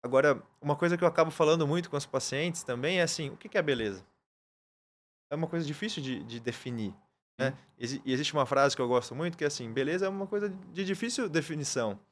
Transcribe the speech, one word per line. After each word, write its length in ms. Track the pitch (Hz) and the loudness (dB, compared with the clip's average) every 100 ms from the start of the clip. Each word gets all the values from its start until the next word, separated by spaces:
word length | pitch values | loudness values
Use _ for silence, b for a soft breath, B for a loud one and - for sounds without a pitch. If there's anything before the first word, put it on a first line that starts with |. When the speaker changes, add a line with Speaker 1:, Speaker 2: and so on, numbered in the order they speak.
Speaker 1:
Agora, 380 | 123 131 147 123 - _ | 4 6 6 4 -2 _
uma 160 | 147 147 | -2 2
coisa 200 | 175 175 | 2 4
que 60 | |
eu 60 | 175 | 2
acabo 220 | 170 160 | 4 2
falando 360 | - 156 165 147 | 4 4 6 4
muito 240 | 165 170 | 2 0
com 60 | 143 | -6
os 100 | 139 | -2
pacientes 560 | 135 - 135 170 170 | -4 -2 -2 -2 -4
também 380 | - 123 143 185 | -6 -2 0 2
é 20 | |
assim: 260 | 165 - 139 | 2 0 -6
o 60 | - | -8
que 120 | 214 | -2
que 100 | 208 | 0
é 40 | |
beleza? 440 | 156 127 110 95 - _ _ _ _ _ _ _ _ _ _ _ _ | 2 2 0 -4 -12 _ _ _ _ _ _ _ _ _ _ _ _
É 40 | |
uma 140 | 147 165 | -4 -2
coisa 180 | 170 151 | -2 -4
difícil 340 | 147 156 - | -6 -6 -6
de, 220 | 135 123 | -6 -6
de 160 | 113 117 | -8 -8
definir, 560 | 120 - 131 120 104 - _ _ _ - | -6 -6 -8 -4 -4 -6 _ _ _ -4
né? 120 | 131 | -4
Speaker 2:
Sim. 60 | 135 B _ | -4 B _
Speaker 1:
Exi-, 240 | 120 135 | -8 -6
e 80 | 135 | -2
existe 200 | 131 147 | -2 0
uma 140 | 151 131 | 0 2
frase 300 | 139 139 - | 4 4 4
que 40 | |
eu 80 | 123 | 2
gosto 260 | 123 120 | 2 2
muito 220 | 127 170 170 | -6 -6 -2
que 60 | |
é 40 | 147 | -4
assim: 220 | 143 117 | -4 -6
beleza 340 | 117 135 180 190 | -2 -2 0 -2
é 20 | |
uma 180 | 196 196 | -4 -4
coisa 220 | 208 202 | -4 -4
de 360 | 190 - 170 | -6 -12 -6
difícil 440 | 190 190 202 - 226 | -4 -2 -2 -2 0
definição 680 | 160 - 156 139 135 113 101 _ | 0 -2 -4 -4 -2 -2 -4 _